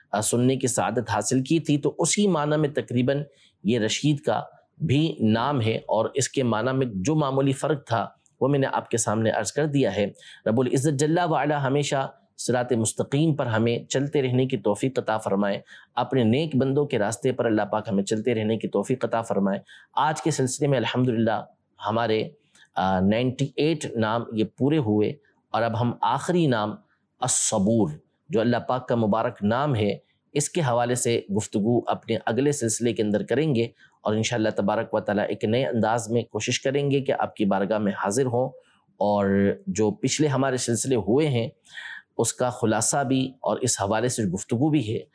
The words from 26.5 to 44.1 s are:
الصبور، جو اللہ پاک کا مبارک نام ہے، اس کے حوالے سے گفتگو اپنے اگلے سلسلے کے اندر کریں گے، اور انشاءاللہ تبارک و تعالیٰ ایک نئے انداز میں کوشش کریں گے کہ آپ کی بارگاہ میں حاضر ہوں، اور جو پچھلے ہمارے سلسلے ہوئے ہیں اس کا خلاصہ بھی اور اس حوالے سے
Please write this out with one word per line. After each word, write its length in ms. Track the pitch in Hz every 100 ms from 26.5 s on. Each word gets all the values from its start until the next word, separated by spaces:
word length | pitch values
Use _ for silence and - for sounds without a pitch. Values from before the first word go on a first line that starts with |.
| 117 104 101 _ _ _ _
الصبور، 720 | - - - 107 98 113 92 - _ _ _
جو 120 | 104
اللہ 160 | 113 120
پاک 300 | - 127 -
کا 80 | 120
مبارک 480 | 110 110 117 120
نام 320 | 101 117 151 117
ہے، 220 | 104 - _ _ _
اس 160 | 147 143
کے 120 | 180
حوالے 340 | 139 120 120 123
سے 260 | 123 117 - 98
گفتگو 420 | - 110 104 120 -
اپنے 300 | 104 - 110 -
اگلے 260 | 117 143
سلسلے 420 | 143 117 - 120
کے 100 | 110
اندر 200 | 107 101
کریں 320 | 98 117 156 127
گے، 80 | 113 - - _
اور 140 | 104 107
انشاءاللہ 340 | 110 120 110
تبارک 440 | - 101 107 110
و 60 | 110
تعالیٰ 260 | - 104 101
ایک 160 | 98 107
نئے 200 | 117 135
انداز 440 | 117 107 120 107
میں 120 | 117
کوشش 400 | 110 104 113 120
کریں 300 | 135 139 143
گے 100 | 139
کہ 120 | 135 120
آپ 160 | - -
کی 100 | 104
بارگاہ 320 | 98 98 107
میں 140 | 104
حاضر 340 | 101 98 104 131
ہوں، 240 | 120 135 - _ _ _ _
اور 540 | 101 104 98 98 98 95 -
جو 240 | 95 107
پچھلے 360 | 101 131 - 151
ہمارے 300 | 135 135 127
سلسلے 380 | - 113 135 127
ہوئے 320 | 92 127 156
ہیں 220 | 120 123 - _ - - - - -
اس 160 | -
کا 160 | - 127
خلاصہ 540 | 120 110 107 113 147
بھی 280 | 127 131 131 -
اور 160 | - 104
اس 240 | 123 -
حوالے 280 | 98 110
سے 140 | 123